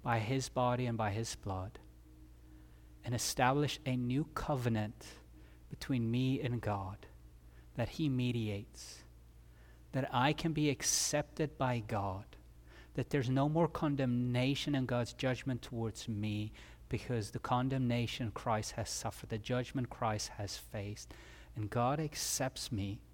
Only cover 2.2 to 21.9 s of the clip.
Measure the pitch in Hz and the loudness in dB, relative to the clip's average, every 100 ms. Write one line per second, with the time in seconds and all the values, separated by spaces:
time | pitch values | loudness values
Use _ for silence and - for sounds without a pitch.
2.2 | - - - - - - - - - 120 | -20 -20 -20 -20 -20 -20 -20 -10 -2 0
3.2 | - - 127 139 147 - - 127 120 131 | 0 4 6 6 2 0 -2 0 2 2
4.2 | 151 - - 143 120 113 107 - - - | 0 -4 0 2 4 2 0 -6 -16 -18
5.2 | - - - - - - - 131 113 120 | -18 -20 -20 -20 -16 -12 -2 0 2 2
6.2 | 131 131 - 120 107 101 95 104 - - | 2 2 0 0 0 -2 -2 -8 -14 -20
7.2 | - - - - - - 117 - 156 127 | -20 -20 -20 -20 -12 -4 -4 0 0 2
8.2 | 123 117 107 101 107 - - - - - | 2 0 0 -4 -8 -14 -16 -16 -18 -20
9.2 | - - - - - - - 135 131 123 | -20 -20 -20 -20 -20 -20 -6 -2 0 4
10.2 | 135 151 170 156 151 135 - - - 147 | 4 4 0 4 2 2 2 2 2 0
11.2 | 147 - 151 - 131 120 107 110 98 95 | -2 -2 -2 0 0 0 0 -2 -2 -4
12.2 | 113 - - - - - - - - 143 | -8 -18 -20 -20 -20 -20 -8 -6 0 2
13.2 | 127 131 143 156 160 160 160 139 131 120 | 4 4 4 4 4 4 0 2 2 4
14.2 | 123 120 127 139 - 143 127 123 117 - | 4 4 4 2 2 2 2 2 0 0
15.2 | 131 123 - 120 - 117 113 - - 104 | 0 0 -2 -4 -4 -4 -4 -4 -4 -2
16.2 | 107 104 107 - - - - 135 - 120 | 0 0 -2 -8 -18 -18 -6 -4 0 -2
17.2 | 101 117 - 123 131 135 123 120 117 - | -2 -4 0 2 2 2 2 2 0 -2
18.2 | 120 - - 110 107 - 104 - 113 - | -4 -2 0 0 0 -4 -4 -4 -4 -6
19.2 | - 113 104 123 123 135 123 - 113 107 | -6 -6 0 -2 0 -2 -4 -2 0 0
20.2 | - - 101 - - 110 101 107 - - | -4 -6 -6 -8 -8 -8 -6 -8 -12 -16
21.2 | - - - - 107 120 120 | -18 -20 -14 -6 -2 2 2